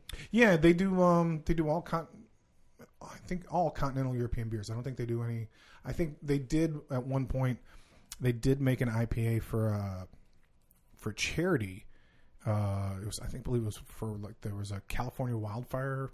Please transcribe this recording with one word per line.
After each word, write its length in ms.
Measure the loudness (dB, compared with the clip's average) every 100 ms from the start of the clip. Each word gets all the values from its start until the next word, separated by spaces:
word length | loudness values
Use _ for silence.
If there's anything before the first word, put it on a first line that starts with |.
| -14 -12 0
Yeah, 240 | 6 8 8
they 160 | 8
do. 300 | 6 4 6
Um, 400 | 6 6 4 0 0
they 80 |
do 140 | 0 2
all 140 | 0
con-, 260 | 0 -4 -4 -16 -20 _ _ _ -20 _ -20 _
I 160 | -18 -16 -8
think 160 | -8 -4
all 160 | 0 0
continental 460 | 0 -2 0 -2 -2
European 320 | -2 -4 -4
beers. 220 | -6 -6
I 60 | -6
don't 80 |
think 120 | -6 -6
they 100 | -4
do 160 | -4
any. 280 | -4 -6 -8 -14 -20 -14
I 80 | -8
think 240 | -2 -4 -4
they 180 | -2 -2
did 360 | 2 2 2 -2 -4
at 160 | -4 -2
one 200 | -2 0
point. 340 | 0 0 -2 -8 -20 -20 -20 -18 -2
They 100 | 0
did 300 | 2 2 4
make 180 | 2 2
an 80 | 0
I 180 | 0 0
P 220 | 0 0
A 120 | 0
for, 340 | 0 0 0
uh, 320 | 0 -4 -8 -12 -18 -20 -20 _ _ _ _ _ -10
for 160 | -8
charity, 760 | -4 -4 0 2 2 0 -6 -16 -20 -20 -20 -20 -8 -2
uh, 500 | 0 0 -2 -4 -6
it 40 | -8
was, 140 | -8
I 40 | -8
think, 180 | -8 -2
believe 160 | -2
it 40 | -2
was 140 | -6 -14
for, 220 | -8 -8 -6
like, 220 | -10 -10
there 140 | -8 -6
was 160 | -6
a 100 | -8 -4
California 480 | -2 -2 -4 -2 -2
Wildfire 720 | -4 -6 -6 -6 -4 -4 -6